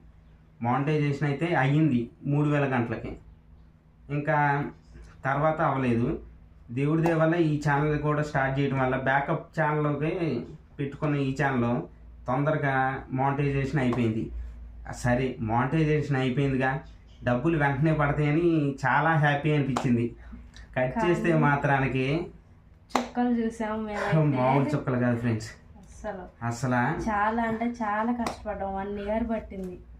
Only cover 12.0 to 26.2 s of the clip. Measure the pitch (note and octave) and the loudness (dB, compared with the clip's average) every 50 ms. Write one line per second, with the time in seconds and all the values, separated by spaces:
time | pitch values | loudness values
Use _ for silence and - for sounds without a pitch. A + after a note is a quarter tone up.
12 | - - - - - - B2+ C#3 C#3+ D#3 D#3 D3 C#3+ C#3 C3+ C3 C3 C3 C3 - | -20 -20 -20 -12 -6 -4 -2 0 2 2 0 0 0 0 0 2 0 0 -2 -4
13 | - - C3+ C3 C3+ C#3 C3+ C#3 C#3+ C#3 C#3 C#3 C3+ - - C#3 B2+ B2 A#2 A#2+ | -6 -6 -2 0 0 0 0 0 0 0 0 0 -2 0 0 0 0 2 2 2
14 | A#2 A2+ A2 A2 - - - - - - - - - - - - - - - - | 0 0 0 -2 -4 -6 -6 -10 -10 -12 -14 -16 -18 -18 -18 -16 -14 -14 -10 -4
15 | - B2 B2 B2 C3+ B2 - - A#2 G#2+ A2+ A#2+ B2+ C3+ D#3+ D#3+ D#3+ D3+ D3+ D3 | 0 2 2 2 0 -2 -4 -4 -2 0 2 2 2 2 2 2 2 4 2 2
16 | - C3 C#3+ C3 C3 C3 - C#3+ C#3 C#3 C3 B2+ C3 C3 C#3 D#3 - - - - | 0 0 0 0 0 0 2 2 2 2 2 2 0 0 0 -2 -6 -10 -18 -20
17 | - - - - A#2 B2 B2 B2 - E3+ E3 D3+ C#3+ C#3 C3 B2+ D#3 D#3+ D3+ D3+ | -20 -20 -20 -6 -2 -2 0 2 2 2 2 2 2 2 2 2 2 2 2 2
18 | D3 C#3+ D3 D3+ D3 D3 D3 E3 F3 E3+ E3 D#3 C#3+ C#3 C3 - - C3 B2+ C#3+ | 2 0 0 0 2 2 2 2 4 4 4 4 2 0 0 0 0 2 2 2
19 | D3+ E3 D#3 D3 D3+ D3 C#3+ C#3 - D#3 D3+ D3 C3+ - B2 - - C3 A#2+ A#2 | 2 4 4 4 4 4 4 2 2 2 2 2 2 0 0 0 2 2 2 2
20 | A#2 A#2 - - - - - - - - - - - - - C3 B2+ C3 - - | 2 0 -4 -8 -16 -18 -18 -18 -18 -18 -20 -20 -20 -8 -4 -2 -2 -2 0 0
21 | - F3 E3+ - - E3+ D#3+ D#3 D3 C#3+ C#3+ C#3 - C#3 C#3 C3+ C3+ B2 B2 C3 | 2 2 2 2 2 2 4 4 4 4 2 2 2 2 2 2 2 0 0 0
22 | B2+ C3+ D3 E3+ F3+ - - - - - - - - - - - - - - B3 | 0 0 0 -2 -2 -6 -10 -16 -20 -20 -20 -20 -20 -20 -20 -20 -6 -2 -2 -2
23 | A#3+ - - A#3+ B3 B3 A#3+ A#3 A3+ A3+ A3+ - A3+ G#3+ G#3+ A3 A3 G#3+ - - | -2 -2 -2 -2 0 0 0 0 -2 -2 -4 -4 -4 -4 -4 -4 -6 -6 -6 -4
24 | - - - D#3+ D3+ D3 C3 B2+ B2+ C3 C3+ C#3+ C#3 C#3 D3 C3+ - C3 B2+ A#2+ | -2 0 2 2 4 2 2 2 2 2 2 2 2 2 0 -2 -2 -2 -2 0
25 | B2 B2 A#2+ A#2 A#2+ A#2+ A2 G#2+ - - - - - - - - - - - - | 0 0 0 0 0 -2 -2 -2 -4 -8 -14 -18 -20 -20 -20 -20 -20 -20 -18 -14
26 | - G#3+ G3 F#3 | -12 -10 -10 -10